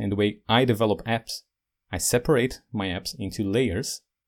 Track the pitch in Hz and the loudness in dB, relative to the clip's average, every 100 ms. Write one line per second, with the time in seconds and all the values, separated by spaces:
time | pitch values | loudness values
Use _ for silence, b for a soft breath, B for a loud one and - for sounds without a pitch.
0 | 101 101 104 - - 113 131 104 110 101 | -2 2 2 0 2 4 4 4 2 0
1 | - 117 - - - _ _ _ _ 92 | -2 -4 -4 -14 -14 _ _ _ _ -4
2 | - 123 - 139 123 - _ 107 95 90 | 0 0 2 2 2 -4 _ -6 -4 -4
3 | - - 98 90 98 104 - 104 139 - | -8 -8 -6 -4 0 0 0 -2 -4 -8
4 | _ _ | _ _